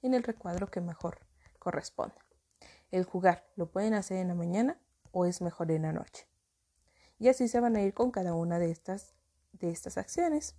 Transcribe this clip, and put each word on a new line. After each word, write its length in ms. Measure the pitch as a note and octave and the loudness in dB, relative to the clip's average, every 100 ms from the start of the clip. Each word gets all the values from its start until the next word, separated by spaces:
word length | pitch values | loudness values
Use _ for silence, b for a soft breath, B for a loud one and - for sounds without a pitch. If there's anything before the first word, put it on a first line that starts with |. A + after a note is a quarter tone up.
en 120 | B3+ | 2
el 80 | B3+ | 0
recuadro 480 | A#3 A3 F3+ F3 G3 | 0 -6 -6 -4 -4
que 100 | - | -4
mejor 380 | F3 E3 E3+ - - _ b _ | -6 -6 -8 -8 -20 _ b _
corresponda. 560 | - - - - - - _ _ _ _ B B B | -4 -4 -6 -6 -6 -6 _ _ _ _ B B B
El 100 | F#3 | -2
jugar, 420 | F3+ F#3 F3+ E3+ - - | -2 4 4 4 -2 -8
lo 160 | E3+ | -4
pueden 220 | F#3 G#3+ | -2 0
hacer 240 | G#3+ F#3+ F#3+ | 0 0 -2
en 100 | F3+ | -2
la 80 | F3 | -2
mañana 420 | E3+ F#3 B3 F4 _ _ - | 0 2 2 0 _ _ -8
o 160 | F3+ F3+ | 0 0
es 140 | F3 | 0
mejor 320 | F3 - E3 | -6 -4 -2
en 100 | D#3+ | 0
la 100 | D#3 | 0
noche. 360 | D3+ - - - _ _ _ _ _ b b b b | -4 -6 -16 -20 _ _ _ _ _ b b b b
Y 100 | A3+ | 4
así 180 | C4 A#3+ | 4 2
se 100 | A#3+ | 2
van 160 | A#3+ | 2
a 80 | A3 | 2
ir 100 | G3 | 0
con 200 | G3 B3+ | 2 0
cada 220 | A#3 F3+ | 0 -2
una 260 | E3 E3+ E3+ | 0 0 0
de 100 | E3+ | 0
estas, 460 | E3 - G3 - _ _ _ _ | -2 -6 -8 -8 _ _ _ _
de 180 | - E3+ | -6 -6
estas 280 | E3+ - - | -6 -8 -8
acciones. 560 | F#3+ - E4+ D4+ - | -6 0 0 0 -4